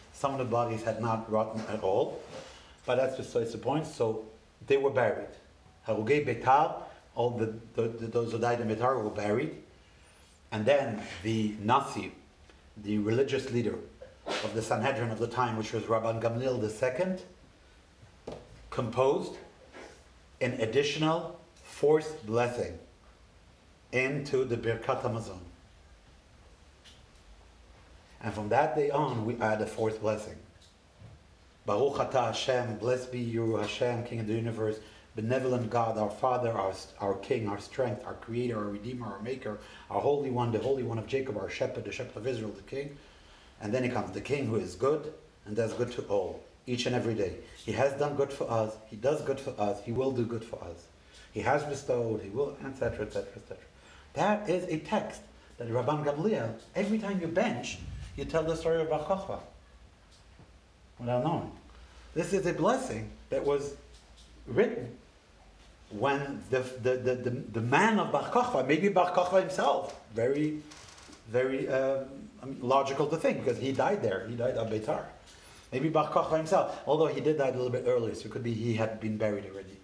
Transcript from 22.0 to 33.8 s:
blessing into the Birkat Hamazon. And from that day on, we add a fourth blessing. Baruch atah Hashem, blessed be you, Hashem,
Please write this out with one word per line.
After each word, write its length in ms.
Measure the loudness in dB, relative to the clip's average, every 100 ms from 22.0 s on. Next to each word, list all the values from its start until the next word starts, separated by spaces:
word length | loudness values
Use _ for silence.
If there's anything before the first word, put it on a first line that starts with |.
| 2 -8 -2
blessing 540 | 2 2 0 -4 -6 -16 -20 -20 -20 -20 -20 -20 -20 -20 -20 -4
into 540 | 0 0 0 0 0 2
the 100 | 0
Birkat 460 | 0 0 0 -2
Hamazon. 380 | -2 -4 -6 -10 -16 -20 -20 -20 -20 -20 -20 -20 -20 -20 -20 -20 -20 -20 -20 -20 -20 -20 -20 -20 -20 -20 -20 -20 -20 -20 -20 -10
And 120 | -8
from 160 | -6 2
that 260 | 4 4 4
day 140 | 2
on, 360 | 2 2 0 -2
we 100 | 0
add 200 | 2 2
a 40 | 0
fourth 360 | 0 -2 0
blessing. 340 | 0 -2 -4 -14 -18 -20 -20 -20 -20 -20 -20 -20 -20 -20 -20 -10 -2
Baruch 300 | 2 4 2
atah 320 | 0 2 2
Hashem, 500 | 0 2 2 0 -2
blessed 340 | 0 0 -2
be 80 | -4
you, 360 | -2 0 2 2
Hashem, 480 | 0 0